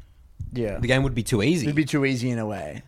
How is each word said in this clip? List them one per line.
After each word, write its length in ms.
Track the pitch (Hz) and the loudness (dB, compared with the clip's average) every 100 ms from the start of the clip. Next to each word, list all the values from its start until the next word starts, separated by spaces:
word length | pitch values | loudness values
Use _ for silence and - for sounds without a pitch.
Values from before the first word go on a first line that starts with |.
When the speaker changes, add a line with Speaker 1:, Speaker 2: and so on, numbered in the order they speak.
| - - - - - | -20 -20 -18 -12 -8
Speaker 1:
Yeah. 260 | 123 110 95 | -4 -2 0
Speaker 2:
The 80 | 120 | 2
game 140 | 131 | 4
would 100 | 135 117 | 2 0
be 80 | |
too 180 | 107 110 | 0 2
easy. 240 | 117 175 143 | 4 2 2
Speaker 1:
It'd 80 | 147 | 0
be 80 | |
too 200 | 143 151 | 2 2
easy 260 | 139 127 123 | 2 0 -2
in 80 | 117 | -2
a 80 | 107 | -4
way. 360 | 98 76 - | -6 -8 -12